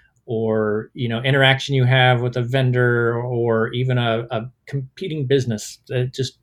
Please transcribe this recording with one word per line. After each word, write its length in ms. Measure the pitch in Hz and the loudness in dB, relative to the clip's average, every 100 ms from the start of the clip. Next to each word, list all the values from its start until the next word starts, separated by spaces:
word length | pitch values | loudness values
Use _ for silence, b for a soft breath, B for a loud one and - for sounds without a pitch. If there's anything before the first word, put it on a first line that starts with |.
| b b - | b b -8
or, 640 | 113 113 110 107 107 - | -4 0 0 0 -2 -6
you 160 | - 120 | -6 -4
know, 100 | 113 | -2
interaction 540 | 135 139 135 131 - 135 | 0 4 4 4 0 0
you 80 | |
have 380 | 123 131 127 123 | 4 4 4 4
with 160 | 123 123 | 0 -4
a 40 | |
vendor 720 | 120 135 127 123 123 120 117 117 | -2 0 0 2 2 2 0 0
or 480 | 123 120 117 113 113 | -2 -2 0 0 0
even 240 | 123 127 123 | -2 -2 0
a, 300 | 120 113 117 | 0 -2 -2
a 200 | 113 120 - - | -6 -8 -14 -10
competing 580 | 139 131 - 190 156 131 | -8 -8 -10 -8 -6 0
business, 540 | 139 120 107 - - - | 0 2 -4 -8 -16 -6
it 240 | 127 127 | -4 -4
just, 240 | - 131 - | -4 -8 -10